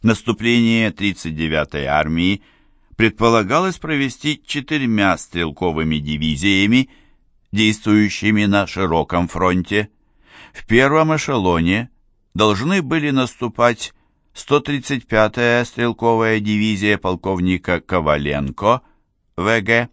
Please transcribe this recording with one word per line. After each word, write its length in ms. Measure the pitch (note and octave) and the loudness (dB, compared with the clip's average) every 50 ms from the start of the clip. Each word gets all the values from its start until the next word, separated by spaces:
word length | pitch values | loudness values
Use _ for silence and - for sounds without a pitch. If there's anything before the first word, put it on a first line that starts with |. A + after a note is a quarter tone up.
Наступление 880 | - A2+ A2 - - A#2+ A2 - A2 A#2 A#2+ A#2+ A#2 A2+ A2+ A2+ A2+ G#2 | 4 2 2 2 0 -4 -2 0 0 2 2 4 4 2 2 2 0 -2
тридцать 460 | - - G2+ G2+ F2+ - - E2+ D#2+ | -2 -2 -4 -4 -4 -4 -8 -8 -4
девятой 500 | D#2 D#2+ D#2+ D#2 D2+ D2 C#2 - D2 C#2 | -4 -4 -2 -2 -2 -2 -4 -6 -6 -4
армии 560 | C2+ C#2+ D2+ D2+ D2+ D#2+ E2 F2 F#2 G2+ F#2+ _ _ _ _ _ _ _ _ _ _ - | 0 0 0 0 0 0 0 0 0 -2 -2 _ _ _ _ _ _ _ _ _ _ -2
предполагалось 840 | - A2+ A2 G#2+ - A2+ A#2 A#2 A2+ G#2 F#2 C3 D#3+ F#3 F#3+ F3 - | 0 0 0 2 2 2 4 4 2 2 0 0 0 0 -2 -6 -8
провести 640 | - D#3 D#3 C#3+ C#3 C3 A#2 - - D3+ D3+ - _ | -6 -6 -4 -2 -4 -4 -6 -6 -6 -6 -6 -6 _
четырьмя 720 | - - D3+ C3 - D#3 D3 C3+ A#2 A2 G#2 G2+ F#2+ F2 | -10 -8 -8 -6 -6 -4 -4 -2 -2 0 0 2 0 0
стрелковыми 800 | D#2 - _ - E2+ E2+ D#2+ C#2+ - F#2 F2 D#2 D#2 D#2+ D#2 D#2 | -2 -6 _ -4 -4 -4 -4 -4 -4 -4 -2 -2 -2 -2 -2 -2
дивизиями, 920 | D2+ D2 D2 D2+ D2 D#2 D#2 D2 C#2 F2+ G2+ G2 F#2+ G2+ G#2 A#2+ B2+ C3+ - _ _ _ _ _ _ _ _ _ _ _ _ | -4 -4 -4 -4 -2 -2 -2 -2 0 0 0 2 2 2 4 4 2 2 0 _ _ _ _ _ _ _ _ _ _ _ _
действующими 920 | - G#2 A2 G#2+ G#2+ - - G#2+ G#2 G#2+ G#2+ G2+ - - - G#2 G#2+ G#2 G#2 | 0 2 2 2 2 0 0 2 4 4 4 2 -2 -2 0 0 2 2 2
на 220 | G2 G2+ G2+ G2 | 2 0 0 0
широком 640 | F2+ - F#2 F#2+ E2+ E2 E2 D2+ - F2+ F2 F2+ E2+ | -2 -4 -4 -2 0 0 0 -2 0 -2 -2 -2 -2
фронте. 600 | - E2+ F#2 F#2 F2+ F2+ F2 - G2+ G#2 G#2+ - _ _ _ _ _ _ _ _ - - - - | -2 -2 0 0 0 0 -2 -2 -2 -2 -2 -4 _ _ _ _ _ _ _ _ -20 -20 -20 -20
В 140 | _ - - | _ -20 -4
первом 480 | - A2 A#2+ C3 C#3 D3 D#3 D#3+ D#3 D#3 | 2 4 4 4 4 4 2 2 2 0
эшелоне 760 | D3+ - - C3+ A#2 F#2+ F2+ F2 E2 E2 F2 F#2+ A2 B2 B2+ _ _ _ _ _ _ _ _ _ | -2 -2 -2 -2 0 2 2 2 2 2 2 0 0 -2 -8 _ _ _ _ _ _ _ _ _
должны 480 | F#2 G#2+ G#2+ G#2 F#2+ B2 E3 G3 G3 | 0 2 2 2 0 0 0 0 0
были 280 | D#3 C3 D#3 D#3+ D3 D3 | 0 -2 -2 -2 -2 0
наступать 840 | C#3 C3+ B2+ - - _ B2 A2+ - - A#2+ A#2+ A#2+ - - - _ _ _ _ _ _ _ _ _ | 0 0 -2 -2 -4 _ -8 -8 0 2 2 2 2 0 -8 -14 _ _ _ _ _ _ _ _ _
сто 260 | - - - C#3 D3 | -18 -2 0 0 0
тридцать 460 | - D3 D3 C#3 B2 - C#3 B2 - | 0 -2 -6 -6 -4 -6 -6 -6 -4
пятая 580 | _ A2+ A2 G#2+ G#2+ G#2+ B2 A#2+ A#2+ A#2+ A#2+ A#2+ | _ 2 2 2 2 0 0 0 2 2 2 0
стрелковая 760 | - - - A#2+ A#2+ A2 - A2+ A#2 A2+ A2+ A2+ A2 A2 G#2+ | -2 -4 -2 -2 -2 -2 0 0 0 2 2 2 0 0 0
дивизия 580 | G#2 G#2 G#2+ G#2 G#2+ A2 G#2+ F#2+ G#2 G#2 G#2 F#2+ | 0 0 0 2 2 0 0 0 2 0 0 0
полковника 800 | - F#2 F#2 E2+ - G2 F#2+ F2+ F2+ F#2 F2+ E2+ - - F2+ D#2+ | 0 -4 -4 -4 -4 -4 -2 0 0 0 0 -2 -2 -2 -4 -4
Коваленко, 1040 | - - F#2+ F2+ D#2+ D2+ D2+ D2+ C#2+ C#2+ C#2+ C#2+ C#2 C2+ C2+ - G2 G#2+ A#2+ B2+ _ _ _ _ _ _ _ _ _ _ _ | -2 -2 -2 0 2 2 0 0 0 -4 -4 -4 -6 -6 -8 -2 0 0 0 0 _ _ _ _ _ _ _ _ _ _ _
В 240 | - F#2 - A#2 A2+ | -4 -2 0 0 0
Г 280 | G2 G#2+ A#2 A#2 A#2+ A#2+ | 0 0 0 0 0 -4